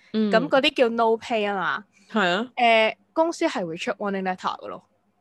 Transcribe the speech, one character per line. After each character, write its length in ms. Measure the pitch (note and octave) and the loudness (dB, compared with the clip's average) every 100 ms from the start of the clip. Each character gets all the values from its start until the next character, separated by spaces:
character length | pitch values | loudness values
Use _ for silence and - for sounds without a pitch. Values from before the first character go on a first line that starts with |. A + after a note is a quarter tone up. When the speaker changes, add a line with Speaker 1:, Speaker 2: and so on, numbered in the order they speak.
| _ | _
Speaker 1:
嗯。 180 | A3 G#3+ | -2 2
Speaker 2:
咁 160 | A3 C#4 | 2 2
嗰 140 | C#4 | 2
啲 140 | D4 | 2
叫 140 | D4 A#3+ | 2 2
no 260 | A#3 A3+ A3+ | 2 2 0
pay 300 | - A3+ G#3 | -2 -2 -2
啊 80 | G3+ | -2
嘛。 280 | E3 C#3+ - _ _ | -4 -4 -8 _ _
Speaker 1:
係 160 | A3+ F3+ | 0 0
啊。 240 | F3+ B3+ - | 0 -4 0
Speaker 2:
呃， 400 | A#3 A3+ A3 - _ | 4 4 2 -2 _
公 180 | - E4 | 0 0
司 140 | E4 E4 | 0 -2
係 200 | C#4 F3 | -2 -6
會 120 | E3+ | -6
出 120 | - | -6
warning 300 | G3+ G#3 G3 | -4 -4 -4
letter 340 | F#3+ F#3 G3+ - | -4 -4 -6 -8
㗎 80 | - | -10
咯。 160 | - - _ _ _ | -14 -16 _ _ _